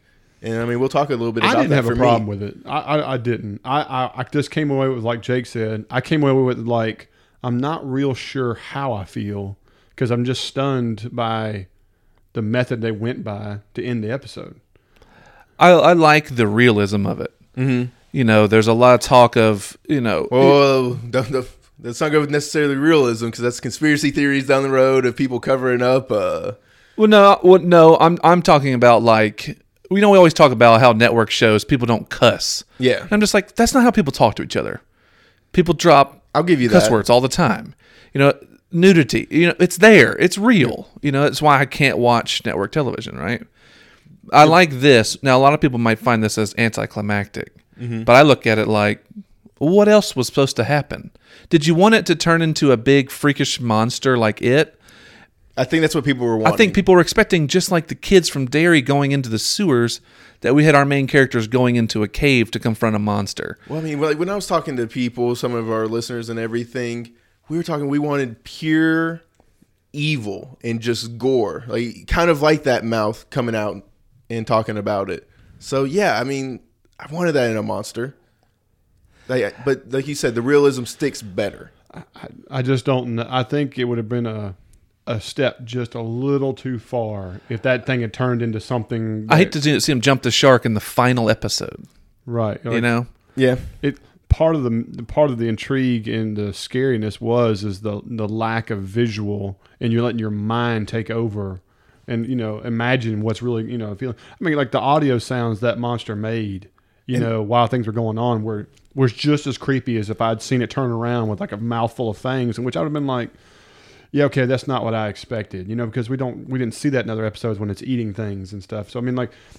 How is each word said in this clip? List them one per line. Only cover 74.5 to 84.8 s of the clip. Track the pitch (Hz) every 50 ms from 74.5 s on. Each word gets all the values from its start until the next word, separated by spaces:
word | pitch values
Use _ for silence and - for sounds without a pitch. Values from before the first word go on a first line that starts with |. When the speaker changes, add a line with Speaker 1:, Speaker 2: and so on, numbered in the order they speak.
| 117 110 110 - 107 107
Speaker 1:
about | 98 107 104 98 98 95
it. | 85 - - _ _ _ _ _ - -
So, | - - 139 135 139
yeah, | 135 151 202 208 170 113 110
I | 123
mean, | 135 139 135 135 131 123 - _ _ _ _ _ _ _ -
I | - -
wanted | 151 170 175 170
that | 151 135 123 117
in | 110 107
a | 104
monster. | 107 101 101 107 - - 117 120 143 - _ _ _ _ _ _ _ _ _ _ _ _ _ _ _ _ _ _ _ _ _ _ -
Like, | 131 127 104 104 - - 123
but | 139 135 - - 113
like | 123 135 135 147
you | 147
said, | - - 139 113
the | 117
realism | 117 135 147 143 143 139 127 127 120
sticks | - - - 156 135 127 -
better. | 113 101 90 110 104 95 - - - - _ _ _ _ -
Speaker 2:
I, | - - _ -
I, | - - - - - - -
I | 135 131
just | 123 127 135 123 -
don't | 143 131 127 123 123 117 113
kn-, | 117 117
I | 127 127 120
think | - 147 147 147 131 - 127
it | 123
would | 120 120 117
have | 113 107
been | 123 120 117
a, | 113 110 107 104 98 92 - _ _ _ _